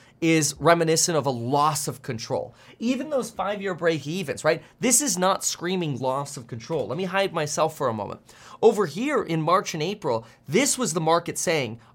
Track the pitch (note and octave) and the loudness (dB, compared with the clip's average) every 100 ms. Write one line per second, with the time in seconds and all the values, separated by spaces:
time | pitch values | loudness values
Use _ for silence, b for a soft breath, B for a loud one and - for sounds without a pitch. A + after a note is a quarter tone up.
0 | B _ E3 D#3+ D3+ - C#3+ F3+ D#3+ D#3+ | B _ 2 4 2 2 4 6 6 2
1 | - D#3+ C3+ A#2+ A#2 C#3+ D3 D3 - B2+ | 2 2 0 -2 0 2 2 2 -4 -8
2 | - A#2+ - A#2 - B B B A3 C4 | -8 -10 -4 -4 -4 B B B -2 -2
3 | D4+ C#4+ - - F#3 G#3 G3 F3 F3 D#3+ | -2 -2 -4 -4 -4 -4 -4 0 0 0
4 | C#3+ F3+ D#3 - D#3 E3+ B B A3 B3 | -2 -6 -4 -2 0 0 B B 2 2
5 | D4 F3+ F#3 F#3+ - - E3+ F#3+ E3 B2 | 2 0 2 2 -2 -4 -4 -2 -2 -2
6 | C3 C3 C#3 - A2+ A#2+ - D#3+ G#2 C#3 | -2 -2 -4 -10 -12 -12 -6 -4 -4 -4
7 | F#3+ F#3+ G3 E3+ D3 D#3+ D#3 D#3 C3+ A2 | -2 -2 -2 -2 -4 0 -2 0 -2 -2
8 | G2 - - B B B G#3+ G#3 F#3 C#3+ | -6 -10 -16 B B B 4 4 0 -2
9 | C4+ C#4 E3 E3 D#3 F#3 G3 E3 D#3+ G#3+ | -2 0 0 -2 2 2 2 -4 -4 -4
10 | D3+ A2+ A2+ B - E3 C#4 - A#3+ D#3+ | -2 -2 -4 B 0 2 2 0 -2 0
11 | D#3+ E3+ E3 D3 - E3 A#2+ A#2 B | 2 2 0 -4 -2 0 -2 -8 B